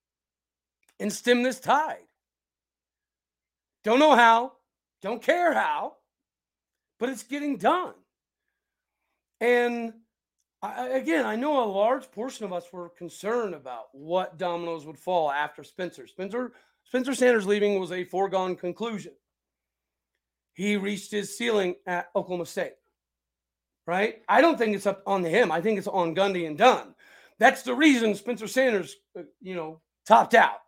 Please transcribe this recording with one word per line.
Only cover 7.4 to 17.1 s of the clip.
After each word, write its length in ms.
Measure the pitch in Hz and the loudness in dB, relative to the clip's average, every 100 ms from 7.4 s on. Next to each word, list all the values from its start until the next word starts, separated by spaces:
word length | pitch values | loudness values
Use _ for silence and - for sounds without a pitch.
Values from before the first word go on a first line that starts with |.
| 294 226 | -6 0
done. 360 | 220 349 349 - _ _ _ _ _ _ _ _ _ _ _ _ _ - | 2 2 -2 -12 _ _ _ _ _ _ _ _ _ _ _ _ _ -4
And 520 | 240 240 240 233 226 226 _ _ _ _ _ _ | 2 2 2 -2 -6 -12 _ _ _ _ _ _
I, 60 | 208 | -10
I, 200 | 240 254 | -8 -4
again, 360 | 262 269 330 220 | -4 0 0 0
I 100 | 220 | -2
know 260 | 285 285 | -2 0
a 40 | 220 | 0
large 440 | 190 220 269 - | 2 0 0 -4
portion 340 | 202 262 - 202 | -10 -10 -10 -10
of 60 | |
us 180 | 180 175 | -10 -10
were 160 | 180 175 | -14 -16
concerned 640 | - 175 - 202 240 208 | -14 -16 -10 -4 -4 -4
about 320 | 156 127 120 110 | -8 -12 -14 -16
what 460 | 135 156 180 180 165 | -16 -4 -2 -4 -6
dominoes 480 | 180 170 170 165 147 | -6 -4 -6 -10 -12
would 120 | 147 | -12
fall 320 | 180 180 151 | -4 -2 0
after 320 | 139 151 - | -2 -6 -8
Spencer. 440 | 139 - 175 143 117 | -18 -10 -10 -12 -18
Spencer, 460 | - 196 233 247 - _ _ | -12 -8 -6 -8 -12 _ _
Spencer 300 | _ 254 254 | _ -4 -2